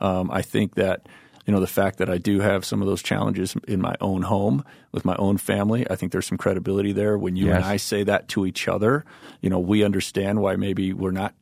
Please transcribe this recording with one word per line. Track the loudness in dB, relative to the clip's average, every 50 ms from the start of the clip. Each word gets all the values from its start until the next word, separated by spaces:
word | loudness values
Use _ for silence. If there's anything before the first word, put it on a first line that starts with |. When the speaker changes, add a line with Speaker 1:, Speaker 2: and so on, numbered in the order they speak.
Speaker 1:
Um, | 0 0 0 0 0 -2
I | -2 -2
think | -4 -2 0 0 0 0 0
that, | 0 0 0 0 -2 -6 -12 -20 -20 -20 -20 -20 -8 -2 0
you | 2
know, | 2
the | 2 2
fact | 2 2 0 2 0 0
that | -2 0
I | 0 0
do | 2 2 2 4
have | 4 4 2 2 0
some | -2 -2 0
of | 0 0
those | 0 -2 -2
challenges | -2 -2 0 0 0 0 -2 -4 -4 -4 -6 -6 -4
in | -2 -2
my | 0 -2 -2 -2
own | -2 -2 0 -2 0
home | 0 0 0 2 2 0 0 -2 -6 -12 -20 -20 _
with | -8 -4 -2
my | -2 0 0
own | 2 2 0 0
family, | 0 0 0 0 2 2 0 0 0 -2
I | -4
think | -4 -4 -4
there's | -4 -4 -4
some | -4 -6 -2
credibility | 0 0 0 0 -2 -2 0 0 0 0
there. | 0 0 0 0 0 0
When | 0 -2 -2
you | 0 2 2
and | 2 2
Speaker 2:
Yes. | 2
Speaker 1:
I | 0 -2 -2
say | -2 -2 -2 0 0
that | 2 0 0 0 -2
to | -2 0 0 0
each | -2 -4 -2 -2
other, | 0 2 4 4 2 2 0 -6 -14 -20 -20 -20 -14 -4
you | -2 0
know, | 0 0
we | 2 2 4 4 4
understand | 4 2 0 -2 -2 -2 -2 -2 0 0 0
why | 0 0 0
maybe | 0 -2 -2 -2 -2 -2 -2
we're | -2 -2 -2 -2
not | -2 -2 -4 -4 -6 _